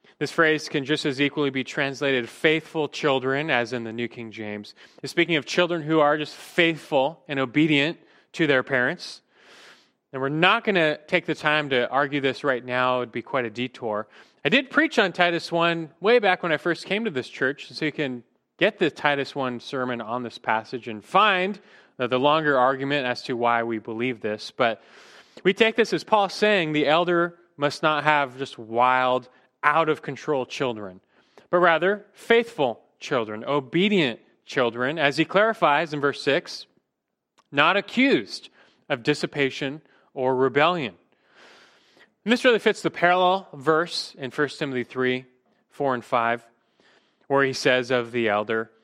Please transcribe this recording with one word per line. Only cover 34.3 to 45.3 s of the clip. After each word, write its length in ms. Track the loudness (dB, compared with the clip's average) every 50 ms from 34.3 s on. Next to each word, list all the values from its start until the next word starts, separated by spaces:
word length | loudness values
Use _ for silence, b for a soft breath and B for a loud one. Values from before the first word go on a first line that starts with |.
| _ _ _
children, 520 | -6 -2 0 0 0 0 -2 -4 -2 0
as 200 | 0 0 0 2
he 80 | 0 -2
clarifies 680 | 0 2 2 2 2 2 2 2 2 4 2 0 -2 -4
in 60 | -2
verse 240 | -2 -2 -2 -2 -2
six, 440 | 0 0 0 -2 -6 -14 -16 -18 _ _ _ _ _ _ _ _ _ _ _ _ _ _ _ _ _
not 240 | 0 2 2 4 2
accused 720 | 0 -2 -2 0 2 2 4 4 2 0 -4 -12 -16 -18 -20 b b b b b b b
of 160 | b -6 -4 0
dissipation 800 | -2 -2 -2 -2 -6 -2 -2 -2 -2 -2 -4 -6 -6 -8 -10 -16 b b b b b b
or 200 | -4 -2 0 2
rebellion. 640 | 2 2 2 2 2 2 2 2 -2 -4 -8 -10 _ _ _ _ b b b b b b b b b b b b b b b b b b b b _ -2
And 80 | 0
this 140 | 0 4 4
really 120 | 4 4
fits 240 | 4 4 0 0 0
the 80 | -2 -4
parallel 600 | -2 2 2 4 4 4 4 2 2 0 -4 -8
verse 640 | -14 -6 0 2 2 2 0 -2 -6 -8 -10 -10 -12
in 140 | -10 -10 -8
First 260 | -4 -2 -4 -4 -4
Timothy 280 | -6 -6 -6 -4 -6 -6
three, 400 | -6 -4 -2 -2 -2 -2 -4 -6 _